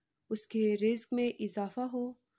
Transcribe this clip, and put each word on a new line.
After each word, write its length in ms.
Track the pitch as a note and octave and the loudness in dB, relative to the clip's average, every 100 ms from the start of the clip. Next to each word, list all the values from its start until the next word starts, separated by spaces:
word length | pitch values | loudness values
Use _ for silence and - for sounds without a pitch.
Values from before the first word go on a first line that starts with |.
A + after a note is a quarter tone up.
| _ _ - | _ _ -6
उसके 340 | G#3+ - A3+ G#3+ G#3 | -4 -2 2 4 4
रिज़्क 380 | G#3+ A#3 - | 2 2 0
में 200 | A#3+ A#3+ - | 0 0 0
इजाफ़ा 440 | G#3 G#3 G3+ B3 B3+ | -4 -4 -4 -4 -4
हो, 140 | B3 B3 B3 _ | -4 -4 -8 _